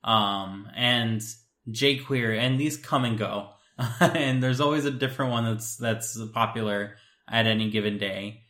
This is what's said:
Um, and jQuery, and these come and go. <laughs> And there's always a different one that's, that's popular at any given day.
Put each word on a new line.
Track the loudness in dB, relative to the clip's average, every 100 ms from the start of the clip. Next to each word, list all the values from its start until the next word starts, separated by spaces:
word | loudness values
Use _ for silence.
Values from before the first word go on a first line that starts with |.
Um, | 4 4 4 0 -6 -10 -12 0
and | 2 2 2 -2 -4 -14 _ _ -10
jQuery, | 2 2 2 0 0 2 2
and | 2 2
these | 0 -4
come | -2 0
and | 0 0
go. | -2 -4 -8 -18 _ -6
<laughs> | -6 2
And | 2 4 0 2
there's | 2 2
always | 2 2
a | 0
different | 0 -4 -2 -2
one | 0
that's, | 0 -2 -4 -6
that's | -2 -2 -4 -8 -6
popular | 0 0 0 -2 -2 -4 -10 _ _ -2
at | 2 4
any | 2 2
given | 0 0 -2
day. | -4 -4 -8 -12